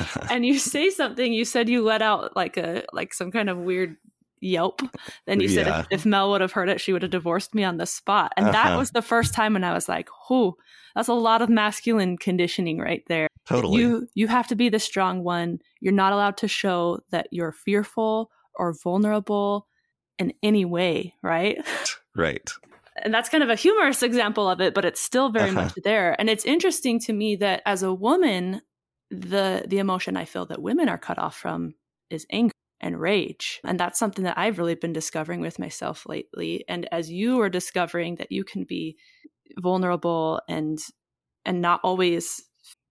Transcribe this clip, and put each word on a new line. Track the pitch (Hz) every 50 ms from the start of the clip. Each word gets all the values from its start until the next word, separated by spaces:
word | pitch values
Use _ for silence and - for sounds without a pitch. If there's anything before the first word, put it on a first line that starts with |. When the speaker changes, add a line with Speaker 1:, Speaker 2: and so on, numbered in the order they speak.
| 85
Speaker 1:
<laughs> | - - - - -
Speaker 2:
And | 240 247 240
you | 247 277
say | 269 - - - 285 320 392
something, | 381 - 294 254 - - 254 240
you | 233 220 233
said | 233 - 247 233 226
you | 240 247 220
let | 220 220 214
out, | 220 220 208 - - - -
like, | 190 180 - -
a, | 185 175 165 170 196 - -
like, | - - 185 190 -
some | - 185 180
kind | 180 233 214 202
of | 180
weird | 175 175 180 185 185 185 170 156 - _ _ _ _ _ _ _ _
yelp. | - 190 180 165 170 196 - - 277 247 - - - - - - _
Then | - 196 202
you | 190 196
said, | - 208 190
Speaker 1:
Yeah. | - - 80
Speaker 2:
"If, | 82 -
if | 196 185 -
Mel | 220 208 196 196 202
would | 202 196
have | 185 185 -
heard | 208 180 185
it, | 196 202
she | - - 185
would | 175
have | 185 175
divorced | 165 180 160 170 170 196 - - -
me | 220 196
on | 185 175
the | 160 175
spot." | - - - - - 196 208 165 - -
And | - 196
that | 208 196 214 233
Speaker 1:
Uh-huh. | - -
Speaker 2:
was | - 269 -
the | - 240
first | 220 - 233 233 226 - -
time | - 220 214 220
when | 190 185
I | 175 170
was | 175 - -
like, | - - - - - - -
"Whew, | - 254 262 233 180 170 - _ _ - - - - _
that's | 202 233 247
a | 240
lot | 240 226 226 226 226
of | 240 226
masculine | 233 214 214 214 208 - - 233 226 220 190 185 180
conditioning | 170 - 202 180 180 175 170 - - 185 170 156 170
right | - - 170 - -
there." | - 170 160 156 156 - _ _
Speaker 1:
Totally. | - 127 123 123 - - 240
Speaker 2:
You, | 233 240 233 - 247 - _
you | 196 220
have | 214 233 247 233
to | - 240
be | 202 247 240
the | 202 220
strong | - - - 196 190 185 185 185 175
one. | 175 175 170 170 170 170 170 - _ _ _
You're | - 190 196
not | 196 190 190 202
allowed | 202 202 202 202
to | - -
show | 202 - - - 196 180 175 170 175 175 - - _
that | - 170 - -
you're | - 175 170 160
fearful | 156 - - 202 202 208 208 - - 233 220 220 220 220 226 - _ _ _ _ -
or | - 185 170 165 -
vulnerable | - 175 175 196 208 214 214 214 202 - 208 202 202 202 202 202 - _ _ _ _ _ _ _ _ _ _
in | - 190 175 - _ -
any | 214 214 208 185
way, | 175 175 170 185 175 160 - 185 175 - _
right? | - 180 165 165 180 214 - - 302 - - - - - - - _ _ -
Speaker 1:
Right. | - 82 78 67 - - - - - - _ - _ _ _ _ - -
Speaker 2:
And | 214 220
that's | 226 240 -
kind | - 320 285
of | 233
a | 226
humorous | 208 - 349 427 427 370 277 254 - 247
example | 233 233 240 220 208 214 220 208 185
of | 185 175
it, | 190 175 -
but | 196 190
it's | 170 - -
still | - - - 247 269 269
very | 214 226 214 196
Speaker 1:
Uh-huh. | 190 190 180
Speaker 2:
much | - - - -
there. | 196 220 214 190 170 - -
And | - 220
it's | 220 214 -
interesting | - 285 349 370 370 - - - 262 233 233
to | 233 - 220
me | 202 214 214 208
that | 180 208 196 185 - -
as | - 202 180 190
a | 185 185
woman, | 185 196 233 311 370 359 262 196 180 180 185 190 220 - _ _ _ _ _ _ _ _ _
the, | 196 185 190 175 185 196 190 190 185 - -
the | - 190 196
emotion | 196 196 185 180 - 185 185
I | 185 -
feel | - - 185 180
that | - - -
women | - - 240 339 330 226
are | 175
cut | - - - 175
off | - - 165 -
from | - - - 165 - - 160 156 _ _ _ _ _ _ _
is | 170 160 - -
anger | - 208 240 220 - - _ _ _ _
and | - 175 170 156
rage. | 156 180 208 196 - - - - - - - - -
And | - 185 170
that's | 175 175 - -
something | 208 208 185 - 185
that | 180 -
I've | - 180 220 208
really | 175 170 170 165
been | 165 - 170 160
discovering | 160 160 - - 160 156 160 175 175
with | 165 165 - -
myself | - 165 - - - - 160 - -
lately. | - - - - - - - 170 165 170 - -
And | - 180 175 170 -
as | - 165 165 160
you | 170 180 214 240 254 254
are | 214 196
discovering | 175 180 - - - 185 175 170 - 175 170 170 175
that | - - -
you | 190 190 196
can | - - 190 185
be | - - 175 165 160 156 _ _ _ _ _ - - _ _ _ _ -
vulnerable | - 175 180 185 185 185 180 175 170 - 175 170 165 160 160 160 - -
and, | - 165 160 156 156 156 151 - - - _ _ _ _ _ _ _ _ _ -
and | - 185 175
not | 175 175 175 - -
always, | 185 185 185 185 175 170 170 175 - - - - _ _ _ _ - - - _ _